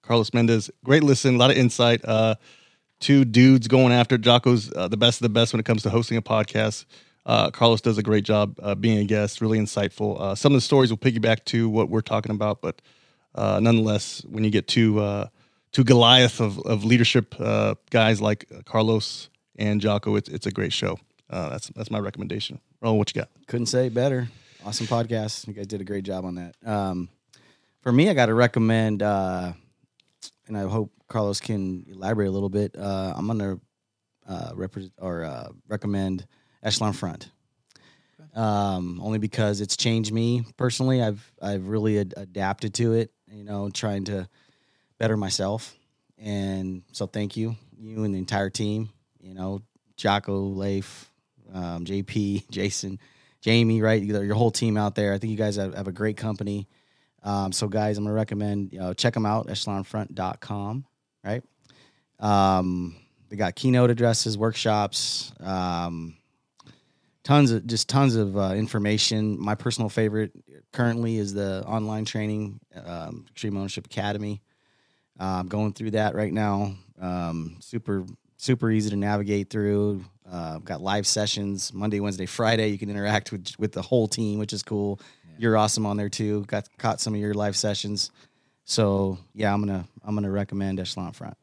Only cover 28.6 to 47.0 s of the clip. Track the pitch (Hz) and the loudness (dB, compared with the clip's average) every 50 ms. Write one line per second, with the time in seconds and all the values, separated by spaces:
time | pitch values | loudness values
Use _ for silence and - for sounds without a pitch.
28.6 | 113 113 113 113 110 110 107 98 104 104 101 98 95 92 92 90 90 87 85 - | 2 4 4 4 2 2 0 0 0 0 2 0 0 -2 -2 -4 -6 -6 -10 -12
29.6 | _ _ _ _ _ _ _ _ _ _ _ _ - - _ _ _ - 110 104 | _ _ _ _ _ _ _ _ _ _ _ _ -20 -20 _ _ _ -10 -6 -6
30.6 | 98 98 107 113 107 - _ _ _ _ - 113 107 101 98 - - - 110 101 | -4 -2 -2 -2 -4 -4 _ _ _ _ -4 -2 0 0 -2 -4 -4 -4 -4 -2
31.6 | 95 92 92 90 - - 95 95 95 98 113 107 101 95 95 98 98 98 95 104 | -2 -4 -6 -8 -12 -18 -16 -8 -4 -2 0 0 0 0 0 0 -2 0 0 -2
32.6 | 104 92 - - 98 101 98 95 95 95 - - 95 107 117 107 101 98 95 90 | -2 -2 -4 -8 -6 -4 -4 -4 -4 -4 -4 -4 -4 -4 -2 -2 -4 -4 -6 -8
33.6 | _ _ _ _ _ _ _ _ _ _ _ _ _ - 95 85 82 80 82 - | _ _ _ _ _ _ _ _ _ _ _ _ _ -14 -12 -10 -10 -10 -10 -10
34.6 | 92 95 - 101 95 92 _ _ 92 92 87 85 82 78 67 58 58 - - _ | -10 -10 -10 -12 -14 -14 _ _ -8 -8 -6 -6 -6 -8 -8 -10 -12 -16 -20 _
35.6 | _ _ 107 104 - 104 101 98 95 95 95 92 92 _ _ _ _ _ _ _ | _ _ -8 -6 -4 -2 -2 0 0 -2 -2 -4 -6 _ _ _ _ _ _ _
36.6 | - 110 110 - 117 107 95 - - 90 - - - - _ _ _ _ _ _ | -4 -4 -2 0 -2 -2 -2 -4 -6 -8 -8 -12 -18 -20 _ _ _ _ _ _
37.6 | _ _ _ _ _ _ _ _ _ _ _ _ 156 151 _ 110 113 107 104 101 | _ _ _ _ _ _ _ _ _ _ _ _ -20 -14 _ -4 -2 0 0 0
38.6 | 101 101 95 90 90 90 87 87 87 107 110 110 104 104 - - 110 104 104 98 | 0 -2 -2 -4 -6 -6 -8 -8 -6 -4 -4 -4 -4 -4 -2 -2 0 0 0 -2
39.6 | 104 98 - - - 120 113 113 110 107 110 113 113 117 120 123 117 - - - | -4 -6 -4 -2 0 0 0 0 -2 -2 -2 -2 0 0 0 -2 -4 -6 -6 -4
40.6 | 127 127 117 - 131 131 131 127 120 107 104 104 - _ _ _ - 101 101 98 | -2 -2 -2 0 0 0 2 2 2 0 -2 -4 -12 _ _ _ -6 -4 -4 -4
41.6 | 92 98 107 110 107 110 107 104 101 92 - - 101 92 90 101 95 95 104 - | -4 -4 -4 0 0 2 2 0 0 -2 -6 -14 -16 -12 -6 -4 -2 -2 -2 -2
42.6 | 117 107 101 - 117 113 113 113 113 - _ _ _ _ 107 107 101 104 104 101 | -6 -6 -2 0 0 2 2 2 0 -2 _ _ _ _ -20 -20 -14 -10 -8 -6
43.6 | 101 104 98 - - 107 101 98 95 98 101 95 92 95 _ _ _ _ _ _ | -6 -6 -6 -4 -4 -4 -4 -4 -4 -4 -6 -6 -8 -10 _ _ _ _ _ _
44.6 | _ _ _ _ _ _ _ _ 113 110 110 107 101 92 - - 98 95 104 113 | _ _ _ _ _ _ _ _ -2 -2 0 -2 -2 -4 -4 -2 -2 -4 -4 -6
45.6 | - - - _ _ _ _ _ _ _ _ _ 107 104 104 101 98 98 95 95 | -8 -14 -20 _ _ _ _ _ _ _ _ _ -10 -6 -6 -4 -4 -4 -4 -4
46.6 | 95 92 92 90 90 _ _ - | -6 -6 -8 -10 -14 _ _ -8